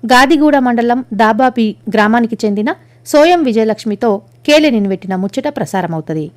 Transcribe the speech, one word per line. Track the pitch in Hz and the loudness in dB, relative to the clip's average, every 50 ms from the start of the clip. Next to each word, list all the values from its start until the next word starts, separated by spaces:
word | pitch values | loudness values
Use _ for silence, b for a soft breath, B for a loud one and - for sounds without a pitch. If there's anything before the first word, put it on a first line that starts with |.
| - | 2
గాదిగూడ | 220 254 247 269 262 330 294 302 302 285 277 | 4 4 4 4 4 4 2 4 2 2 2
మండలం | 254 247 240 233 233 240 240 262 254 _ 220 | 2 0 0 0 0 0 -2 -2 -4 _ -2
దాబాబి | 196 226 214 226 214 262 254 247 247 226 214 196 _ _ - 208 | 0 2 2 2 2 0 0 0 0 -2 -2 -4 _ _ -4 -2
గ్రామానికి | 226 208 214 226 240 233 226 233 214 - | 0 2 2 2 0 0 -2 -4 -4 -4
చెందిన | 214 202 202 208 262 381 b b b b b b | -2 -2 -2 -4 -4 -6 b b b b b b
సోయం | - - 302 294 339 359 349 311 | 0 2 4 4 4 4 2 0
విజయలక్ష్మితో | 262 220 226 220 220 214 214 - 220 202 202 - 233 202 202 - _ _ _ _ | 0 0 0 0 0 -2 -4 -4 -8 -6 -2 -2 -2 -2 -2 -6 _ _ _ _
కేలె | - 294 311 302 302 | 2 2 4 4 2
నిన్వెట్టిన | 247 220 202 196 190 190 - 185 190 | 0 0 0 -2 -4 -6 -6 -6 -4
ముచ్చట | 185 190 196 - - - 294 | -4 -4 -4 -6 -6 -6 -6
ప్రసారమవుతది. | 294 - 190 151 - 190 180 165 165 160 156 - 160 160 151 156 _ | -6 -6 -8 -4 -4 -4 -4 -4 -6 -8 -6 -6 -6 -6 -8 -10 _